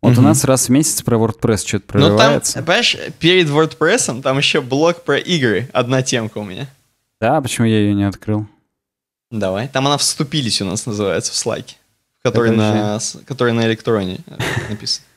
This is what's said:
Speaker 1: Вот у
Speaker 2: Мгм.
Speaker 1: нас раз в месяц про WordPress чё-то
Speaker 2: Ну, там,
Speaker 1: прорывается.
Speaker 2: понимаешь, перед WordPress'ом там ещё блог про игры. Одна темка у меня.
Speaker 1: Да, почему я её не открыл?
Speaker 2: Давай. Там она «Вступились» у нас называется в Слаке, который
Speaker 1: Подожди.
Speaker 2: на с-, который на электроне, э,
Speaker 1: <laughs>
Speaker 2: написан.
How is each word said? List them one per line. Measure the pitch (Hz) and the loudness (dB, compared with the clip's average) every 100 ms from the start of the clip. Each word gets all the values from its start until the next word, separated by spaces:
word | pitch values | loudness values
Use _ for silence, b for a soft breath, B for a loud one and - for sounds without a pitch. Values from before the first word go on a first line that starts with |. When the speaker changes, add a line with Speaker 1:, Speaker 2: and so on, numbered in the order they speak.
Speaker 1:
Вот | - 120 | 4 6
у | |
Speaker 2:
Мгм. | |
Speaker 1:
нас | 135 151 | 6 4
раз | - 131 - | 2 0 4
в | |
месяц | 127 156 - | 2 2 -2
про | - 117 | 0 2
WordPress | 110 - 117 107 | 0 0 0 0
чё-то | - 104 - - | -2 -6 -2 2
Speaker 2:
Ну, | 139 | 4
там, | 104 | 4
Speaker 1:
прорывается. | 135 143 - - | 4 2 -2 -6
Speaker 2:
понимаешь, | 143 196 233 - - - | -2 0 0 -2 -6 -2
перед | 160 185 165 | 2 4 4
WordPress'ом | 143 160 - 156 233 - 131 | 2 0 2 2 2 0 -4
там | 135 135 | -2 0
ещё | 143 160 | 0 0
блог | 131 135 160 175 | 0 2 2 0
про | - 143 | 0 -2
игры. | - 175 123 95 127 | 0 0 2 2 0
Одна | - 123 131 | -2 0 0
темка | 131 127 110 113 | 0 -2 -4 -8
у | |
меня. | 104 95 139 _ _ _ _ _ | -10 -10 -14 _ _ _ _ _
Speaker 1:
Да, | 113 151 | 0 0
почему | 127 - 113 | -2 0 2
я | 110 | 2
её | 104 | 2
не | 101 | 2
открыл? | 101 95 - 107 104 _ _ _ _ _ _ _ _ | 0 -2 -4 -4 -4 _ _ _ _ _ _ _ _
Speaker 2:
Давай. | 113 98 95 131 | -4 -2 -2 -2
Там | 131 135 | -2 0
она | 143 | 0
«Вступились» | - - 143 156 123 - | -2 -4 -4 -2 -2 -2
у | |
нас | 98 95 - | -4 -6 -6
называется | 104 101 85 - | -4 -2 -2 -4
в | - | -6
Слаке, | - 107 - - _ _ _ _ | -6 -6 -10 -20 _ _ _ _
который | 127 113 117 | -2 0 2
Speaker 1:
Подожди. | 110 107 107 | 2 2 0
Speaker 2:
на | 104 107 | -2 -4
с-, | 127 - - | -6 -12 -14
который | 127 120 | -2 0
на | 117 113 | 0 0
электроне, | 110 - 110 92 92 - | -2 -2 -2 -2 -8 -12
э, | - - | -8 -6
Speaker 1:
<laughs> | 135 - | -6 -6
Speaker 2:
написан. | 107 - - _ | -10 -8 -8 _